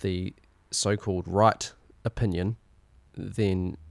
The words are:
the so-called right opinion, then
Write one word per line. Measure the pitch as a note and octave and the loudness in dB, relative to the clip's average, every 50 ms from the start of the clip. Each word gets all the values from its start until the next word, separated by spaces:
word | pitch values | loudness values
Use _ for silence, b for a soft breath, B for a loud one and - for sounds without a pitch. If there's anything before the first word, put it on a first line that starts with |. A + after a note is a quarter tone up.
the | - G2 F#2 F2+ F#2 F#2+ - _ _ _ _ _ _ _ | -4 -2 -2 -2 -4 -6 -8 _ _ _ _ _ _ _
so-called | - - - G2+ G#2 G#2 - G#2+ F#2 F2+ E2 | -4 -2 0 0 0 0 0 -2 -2 -2 -2
right | E2+ F2+ G2+ A2 A2+ - - - - - - _ - - - - | 0 2 6 6 6 6 4 -6 -12 -12 -18 _ -20 -20 -8 -8
opinion, | A#2+ - - A#2 G2+ F2+ F2 F#2 G#2+ A2+ - _ _ - - _ _ _ - _ _ _ | -8 -2 0 0 0 0 0 0 -2 -2 -4 _ _ -20 -20 _ _ _ -20 _ _ _
then | - F#2+ G2 G2 - G#2+ G2 F#2 F#2 F2+ F#2 - - - - | -12 -12 -10 -4 0 0 2 2 2 0 -2 -4 -8 -14 -18